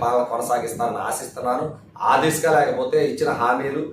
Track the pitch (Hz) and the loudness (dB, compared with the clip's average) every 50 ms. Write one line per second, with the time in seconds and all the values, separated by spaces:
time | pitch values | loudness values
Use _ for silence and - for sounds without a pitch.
0 | 117 120 120 123 120 - 113 120 120 120 120 - 113 - - - - - - - | 0 2 2 2 2 0 -2 -2 -2 0 0 0 0 -2 -4 -2 -2 -2 -2 -4
1 | 95 113 - - 127 123 - - - 123 127 139 160 156 - - - - - - | -4 -4 -4 -6 -8 -10 -8 -4 -2 -2 -2 -2 -2 -6 -8 -10 -18 -18 -10 -4
2 | - - - 160 156 156 - - 160 160 156 147 143 135 123 127 127 - 156 151 | 0 2 2 4 4 2 2 2 2 4 4 4 4 4 2 0 0 2 2 2
3 | 147 139 - - 156 147 - 120 120 123 127 135 139 139 143 156 151 - | 2 2 0 0 0 0 0 0 0 0 0 0 -2 -2 -2 -4 -4 -6